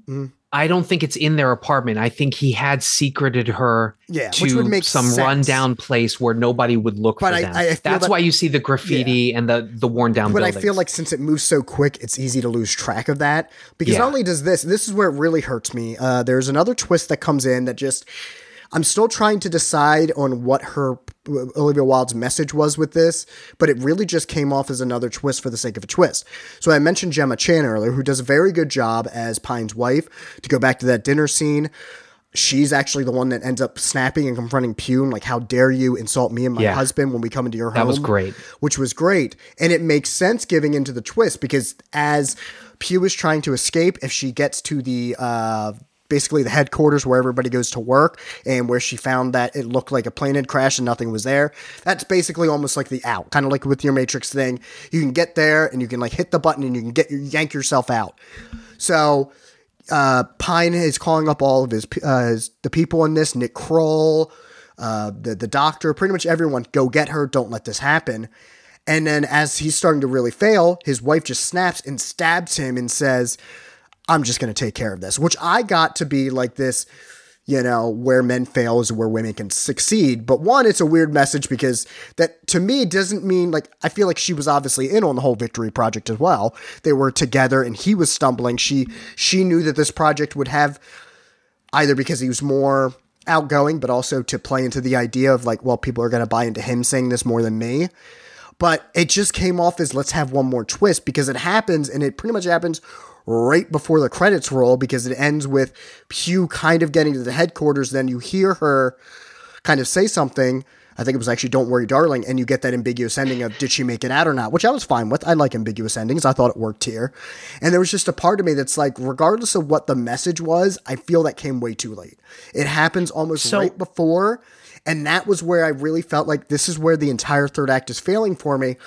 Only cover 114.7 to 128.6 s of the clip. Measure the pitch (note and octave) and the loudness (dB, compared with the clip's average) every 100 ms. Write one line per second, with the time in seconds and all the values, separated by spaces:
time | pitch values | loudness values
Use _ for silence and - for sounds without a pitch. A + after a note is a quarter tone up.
114.7 | C#4 - B2 A2 C3+ D#3+ D#3+ C3+ A#2 A2 | 0 0 0 0 -2 2 2 2 0 -6
115.7 | G#2+ A2 A#2+ A2 D#3 C#3+ B2+ B2 - A2 | -6 -6 -4 -2 0 2 4 2 2 -6
116.7 | G#2 - A2+ B2+ - - - - - D#3 | -4 -8 -4 -6 -8 -18 -18 -18 -4 2
117.7 | F3 F#3 G3+ - - F3 G3 E3+ C#3+ C3 | 2 2 0 -4 0 0 2 0 0 -2
118.7 | D#3 C#3+ B2 B2+ C3 D#3+ A3 A#3 F#3+ D3 | -2 -2 -2 -6 2 2 2 0 -2 0
119.7 | D#3 - C3 A#2 B2 F3+ D#3+ E3 E3+ G3 | 0 2 -2 -2 -4 -4 -4 0 2 2
120.7 | F#3 - C3 - E3+ D3+ - C#3+ B2+ A#2 | -2 -8 -10 0 2 2 -4 -6 -4 -6
121.7 | A2+ A2+ G2+ F2+ _ _ - - - C#3+ | -8 -10 -12 -18 _ _ -20 -10 -4 -2
122.7 | D3+ D#3+ F#3 F3 - D#3+ D#3 - G3+ F#3 | 0 0 0 -4 -4 -4 -2 -2 0 0
123.7 | F3 F3+ - D#3+ E3+ G3+ A#3+ _ - - | -4 -8 -2 2 2 2 -2 _ -20 -20
124.7 | - - D#3 D3 F3 G#3 F3 E3+ F3 D#3+ | -12 -6 -4 0 -2 0 -2 2 2 2
125.7 | C3+ D3+ E3 E3 D3+ D#3 D3 - D3 - | 0 -2 -4 -2 -2 0 -4 -2 -2 -2
126.7 | D#3 D#3+ D#3 D3 A#2+ - C#3+ C#3+ - C3+ | 0 2 2 0 -2 0 0 0 -2 0
127.7 | C3 - A#2+ - G#3 G#3+ F3 D3+ C#3 | 0 -2 -6 -2 0 0 -2 -2 0